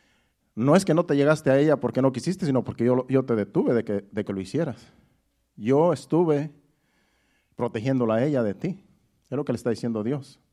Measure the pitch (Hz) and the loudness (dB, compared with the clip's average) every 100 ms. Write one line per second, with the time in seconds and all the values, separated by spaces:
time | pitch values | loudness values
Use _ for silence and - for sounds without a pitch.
0 | _ _ _ _ _ - 131 175 190 165 | _ _ _ _ _ -2 4 4 4 2
1 | 175 143 143 151 139 135 156 139 120 127 | 2 2 2 2 2 4 4 2 0 0
2 | 135 127 165 185 160 131 - 107 120 127 | 0 0 -4 -4 0 0 -2 -2 0 0
3 | 123 131 131 113 101 151 285 117 107 101 | 0 -2 0 -2 -2 -2 0 0 0 -6
4 | - 104 104 98 95 143 160 107 - _ | -6 -8 -6 -6 -6 -6 -6 -8 -16 _
5 | _ _ _ _ _ - 107 139 175 143 | _ _ _ _ _ -8 0 2 2 0
6 | - 156 175 147 151 - _ _ _ _ | -2 0 2 0 -2 -10 _ _ _ _
7 | _ _ _ _ _ - 120 113 120 131 | _ _ _ _ _ -6 -4 -4 -2 0
8 | 117 110 139 139 110 95 196 - _ _ | 2 2 0 0 -2 -4 -6 -8 _ _
9 | _ _ - 127 147 120 123 110 120 113 | _ _ -10 -6 -4 -4 -4 -4 -4 -4
10 | 107 143 131 - _ | -4 -4 -8 -20 _